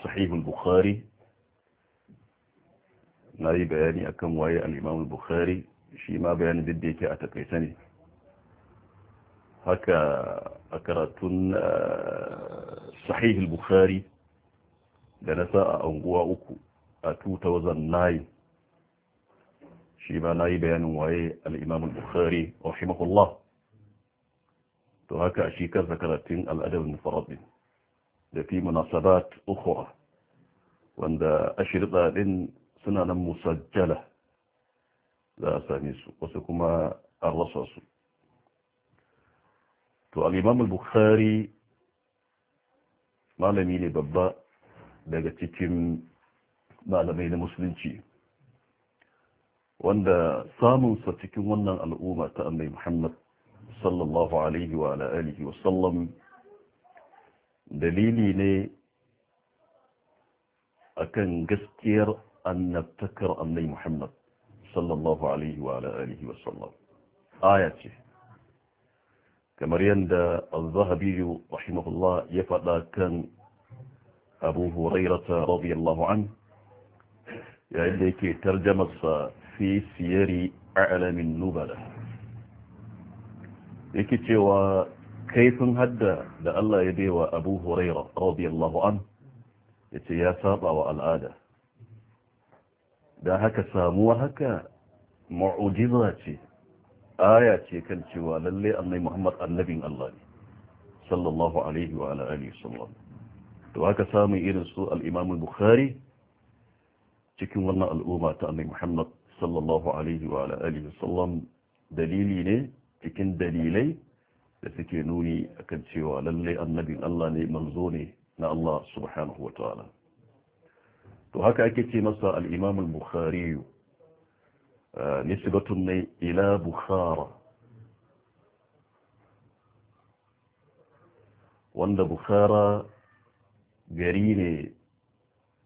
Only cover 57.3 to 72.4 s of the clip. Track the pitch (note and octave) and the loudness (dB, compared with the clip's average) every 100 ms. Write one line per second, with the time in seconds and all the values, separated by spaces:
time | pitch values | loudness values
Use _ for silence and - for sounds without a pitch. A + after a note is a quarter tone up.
57.3 | _ _ _ - C#2+ E2+ F2+ A2 A#2 G#2 | _ _ _ -14 -2 0 4 4 4 4
58.3 | F#2 G2 F#2+ G#2+ - _ _ _ _ _ | 4 4 2 0 -8 _ _ _ _ _
59.3 | _ _ _ _ _ _ _ _ _ _ | _ _ _ _ _ _ _ _ _ _
60.3 | _ _ _ _ _ _ - E2 A2 F#2+ | _ _ _ _ _ _ -8 -6 -2 0
61.3 | E2+ E2 G#2 - _ A2+ G#2 G#2+ G#2+ - | 0 -2 -2 -4 _ 0 2 2 -2 -8
62.3 | _ F2+ F2+ F2+ F2 E2 - G2 - F#2 | _ -6 -2 -2 -2 -6 -8 -10 -4 -4
63.3 | - D#2+ E2 D#2+ D2+ E2+ D2+ C2+ - _ | -2 -4 -4 -4 -6 -8 -8 -8 -14 _
64.3 | _ _ - - F2+ E2+ D#2 D#2+ D2+ D2+ | _ _ -20 -10 -6 -4 -2 -2 0 -2
65.3 | C#2+ D#2 D2 C2+ C2 B1+ A#1 C2 - B1 | -2 -4 -6 -6 -6 -6 -8 -10 -10 -14
66.3 | - - - G1+ - _ _ _ _ _ | -12 -14 -12 -14 -18 _ _ _ _ _
67.3 | - F#2+ G2 E2 - A2 - _ _ - | 2 6 6 4 -2 -16 -20 _ _ -20
68.3 | - _ _ _ _ _ _ _ _ _ | -20 _ _ _ _ _ _ _ _ _
69.3 | _ _ - D#2 E2+ G2 G2 F2 F2+ E2+ | _ _ -8 0 2 4 4 4 2 2
70.3 | E2+ - E2 E2 F#2 F#2 F2 G2 F2+ F2 | 0 -4 -6 -2 0 2 0 0 -2 -2
71.3 | D#2+ - - - F2 - F2 F#2 F2+ - | -6 -10 -12 -8 -6 -4 0 2 2 -2
72.3 | F2 | -4